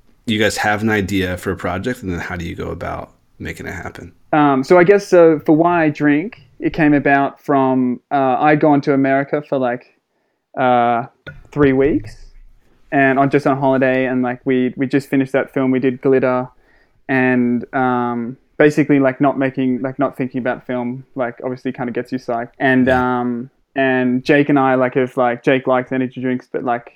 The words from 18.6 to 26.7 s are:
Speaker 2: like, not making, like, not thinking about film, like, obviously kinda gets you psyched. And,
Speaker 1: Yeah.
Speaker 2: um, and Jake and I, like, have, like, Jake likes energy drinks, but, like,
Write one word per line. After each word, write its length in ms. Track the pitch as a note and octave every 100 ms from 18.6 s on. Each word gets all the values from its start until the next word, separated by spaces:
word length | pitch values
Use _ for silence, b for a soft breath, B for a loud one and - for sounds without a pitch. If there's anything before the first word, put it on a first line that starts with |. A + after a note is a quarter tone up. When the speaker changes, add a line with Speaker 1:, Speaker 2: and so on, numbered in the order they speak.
| D3+ D3+ C#3+ C#3+
Speaker 2:
like, 200 | C3+ B2+
not 180 | C#3+ C3
making, 440 | C3+ C3+ C3 B2
like, 160 | C3 C3
not 180 | C3+ -
thinking 220 | B2+ C3
about 260 | B2 A#2+ -
film, 380 | B2 B2 C3 C3 C3+
like, 240 | A#2+ A#2+
obviously 300 | C3 B2+ C3+
kinda 200 | B2 B2
gets 200 | A#2 A#2+
you 60 | B2+
psyched. 340 | - A#2 A#2+ -
And, 280 | C#3 C3 B2+
Speaker 1:
Yeah. 340 | B2+ B2 B2
Speaker 2:
um, 300 | B2 A#2+ C3 _ _ -
and 480 | C3+ B2+ B2+ B2
Jake 240 | - C#3+ D3
and 100 | C#3+
I, 180 | C3+ C3
like, 180 | B2+
have, 220 | C3+ B2+ C3
like, 260 | B2 B2
Jake 240 | - C3 C3
likes 240 | B2+ B2+
energy 280 | C3 B2+ B2+
drinks, 280 | B2+ B2+ -
but, 120 | -
like, 280 | B2